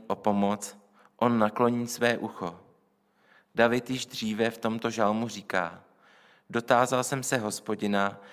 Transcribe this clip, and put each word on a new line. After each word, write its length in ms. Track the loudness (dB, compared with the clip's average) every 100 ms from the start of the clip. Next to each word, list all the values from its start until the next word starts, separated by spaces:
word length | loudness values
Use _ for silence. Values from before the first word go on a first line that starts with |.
| -6
o 80 | -2
pomoc, 600 | 2 2 2 0 -6 -14 _ _ _ _
on 240 | 2 4
nakloní 480 | 2 4 2 2 -4
své 300 | 0 0 0
ucho.“ 420 | -4 -8 -10 -10 -20 _ _ _ _ _ _ _ _ 2
David 340 | 4 4 -2
již 160 | -6 -6
dříve 460 | -6 -4 0 0
v 60 | 0
tomto 320 | -4 -2 -4
žalmu 380 | 0 0 0 -4
říká: 560 | -8 -4 -4 -4 -8 -20 _ _ -20 _ _ _
„Dotázal 540 | -4 4 4 4 2
jsem 200 | 0 -4
se 140 | -2 -2
Hospodina 840 | -2 -6 -6 -4 0 0 0 -4 -16